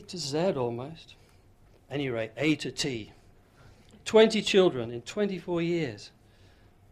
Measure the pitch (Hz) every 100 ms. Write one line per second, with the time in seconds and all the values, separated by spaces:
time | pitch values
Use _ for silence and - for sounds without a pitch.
0 | - 180 139 151 190 143 120 117 139 160
1 | - - - _ _ _ - - - 139
2 | 135 113 110 120 151 147 131 - 151 117
3 | 101 - - - _ _ - - - -
4 | - 220 220 220 196 196 185 127 117 120
5 | - 208 202 185 185 170 170 175 143 104
6 | - _ _ - - - - _ -